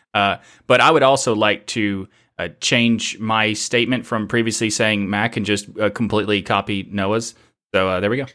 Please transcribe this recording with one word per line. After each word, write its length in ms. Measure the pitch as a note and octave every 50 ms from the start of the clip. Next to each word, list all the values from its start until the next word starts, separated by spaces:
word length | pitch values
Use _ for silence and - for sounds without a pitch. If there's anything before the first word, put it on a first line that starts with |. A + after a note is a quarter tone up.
| _ _ -
Uh, 240 | G#2+ G2+ G2 F#2 - - - - _ _
but 140 | - B2 B2
I 100 | A#2+ C#3+
would 120 | E3 D3+ C3+
also 320 | C3+ C#3 C3 - C3 A2+
like 320 | G#2+ G#2+ G#2+ G#2 - - -
to, 400 | - A#2+ G#2+ G2+ G2+ F#2+ F#2+ - _ _ _ _ _ -
uh, 100 | F2+ F2 D#2 _ -
change 560 | - C3+ A#2+ A#2 A#2 A#2 G#2+ G#2+ - - -
my 340 | A2 A2 A2+ A2 G#2+ G#2+ G#2+
statement 540 | G#2 - - - A#2+ A#2+ A#2 C3 B2 -
from 220 | - B2 A2 G#2+ G2+
previously 420 | - A#2 A2+ A2+ A2 - A#2 A2
saying 400 | G#2+ - A#2 A2 G#2+ G2+ G2+ F#2
Mac 260 | G#2 G2+ G#2+ A#2 -
and 80 | - G#2
just, 240 | G2 G#2 G2+ - - - -
uh, 120 | G#2+ G#2
completely 500 | G2+ - A#2 G2+ G#2+ G#2+ G2+ G2+ G#2 G2+
copy 480 | F2 - A2+ G2 G2+ - G#2 G2 F#2+ -
Noah's. 440 | - G2+ F#2+ F#2+ G#2+ A2+ A2+ - - _ _ _ _ _ _ _ -
So, 120 | F#2+ F#2+ F#2+
uh, 100 | F#2 F#2
there 80 | G2 G#2
we 80 | A#2
go. 100 | C3 D3 - -